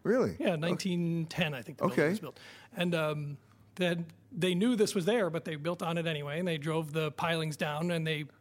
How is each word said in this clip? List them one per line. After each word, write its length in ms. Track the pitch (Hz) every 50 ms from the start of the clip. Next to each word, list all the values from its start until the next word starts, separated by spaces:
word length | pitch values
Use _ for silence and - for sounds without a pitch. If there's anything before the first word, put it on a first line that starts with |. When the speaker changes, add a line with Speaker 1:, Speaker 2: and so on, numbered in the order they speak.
| -
Speaker 1:
Really? 320 | 175 226 262 202 110 82 -
Speaker 2:
Yeah, 120 | 320 226 175
Speaker 1:
Okay. 40 | 151
Speaker 2:
nineteen 640 | 160 175 175 - - 190 175 175 170 165 170 170 160
ten, 260 | 160 - 170 180 151 147
I 80 | 123
think 160 | 117 - 139
the 60 | - -
building 120 | - - 175 147
Speaker 1:
Okay. 60 | 156
Speaker 2:
was 80 | 202 214
built. 200 | 165 127 - - - - - - - - -
And, 200 | 180 175 175 170
um, 420 | 160 156 151 151 151 147 143 143 - - - - - - - -
then 320 | - 180 170 175 170 170 - - - - -
they 240 | 262 170 170 180 180
knew 200 | 175 214 247 247
this 200 | 202 208 - -
was 100 | 202 160
there, 240 | 196 233 240 196 165
but 160 | 156 160 -
they 100 | - -
built 280 | 143 147 170 175 170 190
on 140 | 165 170 170
it 80 | 160
anyway, 320 | 170 156 147 143 143 147 165
and 80 | 185
they 100 | 180 165
drove 360 | 151 139 160 156 165 160 147 151
the 180 | 160 156 151
pilings 440 | - - 175 165 170 165 160 160 147
down, 360 | - 175 151 147 151 165 175
and 160 | 170 165 156
they 180 | 160 156 147 151 135 - -